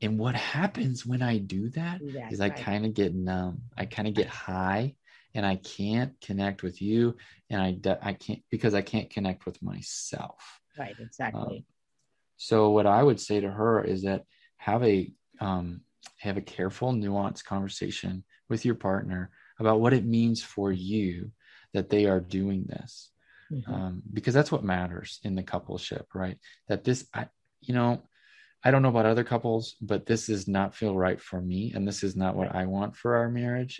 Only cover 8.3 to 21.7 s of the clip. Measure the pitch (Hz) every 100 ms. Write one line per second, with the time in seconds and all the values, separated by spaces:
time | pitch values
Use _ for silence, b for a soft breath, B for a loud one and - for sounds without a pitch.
8.3 | 107 _ 101 117 101 95 110 - - 95
9.3 | 92 - - 92 95 92 - - - -
10.3 | - - - _ 147 127 104 113 - 117
11.3 | 107 107 104 - _ _ _ _ _ _
12.3 | _ - 110 107 107 101 104 143 104 -
13.3 | 104 101 101 110 110 98 95 98 95 -
14.3 | b b _ - 110 120 98 90 - _
15.3 | _ 101 92 87 87 _ _ - _ 104
16.3 | 98 - - 92 - 127 123 101 101 98
17.3 | - - 98 98 - - 95 95 92 -
18.3 | b _ 113 127 110 98 95 98 92 92
19.3 | b b _ 110 110 117 127 110 117 117
20.3 | 113 - - 101 92 92 107 98 87 101
21.3 | - b b b